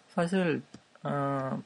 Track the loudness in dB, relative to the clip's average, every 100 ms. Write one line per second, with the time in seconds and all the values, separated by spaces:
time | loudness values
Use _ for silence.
0 | -6 -2 2 2 2 0 -4 -16 _ -10
1 | -4 -2 0 0 -2 -4